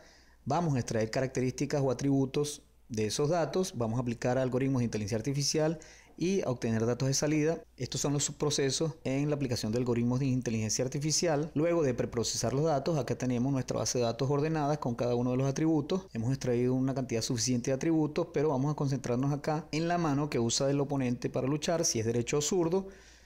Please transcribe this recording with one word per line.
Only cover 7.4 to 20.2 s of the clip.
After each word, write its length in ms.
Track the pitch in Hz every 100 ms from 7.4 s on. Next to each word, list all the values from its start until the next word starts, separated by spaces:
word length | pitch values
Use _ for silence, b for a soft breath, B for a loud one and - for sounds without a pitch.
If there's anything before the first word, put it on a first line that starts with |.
| 151 185 - -
Estos 240 | 123 131
son 120 | 156
los 100 | 143
subprocesos 720 | 139 - 151 143 139 131 160 -
en 260 | - 135 147
la 60 | 147
aplicación 360 | 135 117 113
de 60 | 113
algoritmos 420 | 123 120 120 123
de 60 | 139
inteligencia 580 | 127 120 113 107 -
artificial. 680 | 127 147 151 147 175 143 160
Luego 300 | 139 165 170
de 100 | 143
preprocesar 600 | 120 117 120 110 - 117
los 120 | 127 160
datos, 320 | 143 151 160
acá 180 | 120 120
tenemos 380 | 127 123 127
nuestra 240 | 139 123 117
base 220 | 110 127
de 40 | 120
datos 260 | 117 131
ordenadas 480 | 143 156 160 143 151
con 160 | 135 117
cada 180 | 120
uno 160 | 120 123
de 80 | 127
los 100 | 135
atributos. 600 | 135 160 160 143 190 -
Hemos 200 | 117 117
extraído 420 | 135 127 120 123
una 220 | 131 131 131
cantidad 260 | 127 117
suficiente 480 | - 123 123 123 127
de 60 | 131
atributos, 540 | 160 160 151 151 165
pero 160 | 151 151
vamos 220 | 135 143
a 40 | 151
concentrarnos 560 | 143 135 - 120 139
acá 360 | 143 151 156 156
en 160 | 147 165
la 120 | 175
mano 320 | 165 139